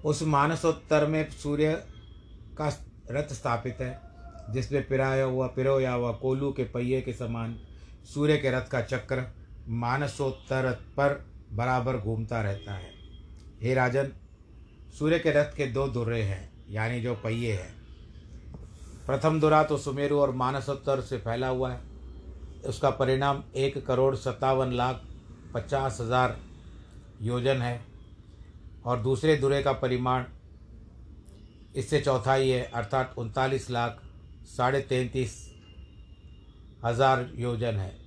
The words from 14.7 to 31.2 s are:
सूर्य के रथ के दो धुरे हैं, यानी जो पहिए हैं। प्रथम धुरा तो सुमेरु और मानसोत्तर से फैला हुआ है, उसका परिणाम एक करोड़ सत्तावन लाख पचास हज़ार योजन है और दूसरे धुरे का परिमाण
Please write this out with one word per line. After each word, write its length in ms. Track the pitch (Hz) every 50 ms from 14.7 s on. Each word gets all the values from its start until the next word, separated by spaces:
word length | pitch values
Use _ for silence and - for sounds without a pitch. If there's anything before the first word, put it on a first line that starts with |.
| - - - - - -
सूर्य 200 | 147 151 165 165
के 120 | 165 160
रथ 240 | 143 147 147 147 -
के 100 | - 143
दो 220 | 127 113 135 139 139
धुरे 340 | 117 120 117 113 120 117
हैं, 440 | 107 98 98 92 - - - - - -
यानी 320 | 104 107 107 117 123 123
जो 140 | 113 123 120
पहिए 380 | 107 - 113 113 117 120 117 107
हैं। 220 | 92 90 87 - - - - - - - - - - - - - - - - - - - - - - - - - - -
प्रथम 340 | - 131 135 - 156 156 160
धुरा 240 | 151 156 156 156 156
तो 140 | 151 151 139
सुमेरु 420 | - 143 131 139 143 139 147 143
और 120 | 143 135
मानसोत्तर 680 | 123 127 127 127 139 139 117 - 139 - - - 135 135
से 160 | 120 - 135 117
फैला 300 | - 117 117 120 127 131
हुआ 240 | 131 127 131 127
है, 80 | 123 120 - - - - - - - - - - - - - - - - -
उसका 240 | 131 113 - - 139
परिणाम 540 | 127 - 135 127 131 131 139 143 139 147 - - -
एक 300 | 135 135 135 139 143 -
करोड़ 300 | - 127 123 131 135 131
सत्तावन 560 | 127 - 131 117 - 139 131 135 131 131 127
लाख 300 | 123 120 123 127 127 120 - - - - - - - - - - -
पचास 440 | 120 107 - 143 135 135 135 117 -
हज़ार 380 | 120 113 123 127 127 120 - - - - - - - - - - - - - - - - - -
योजन 360 | 104 110 123 123 120 135 135 127
है 280 | 120 123 120 117 - - - - - - - - - - - - - - - - - - - - -
और 140 | 120 123 117
दूसरे 380 | 110 131 135 - - 156 156 143
धुरे 260 | 131 135 143 139 139
का 100 | 139 131
परिमाण 500 | - - 127 127 123 123 127 127 127 123 - - - - - - - - - - - - - - - - - - -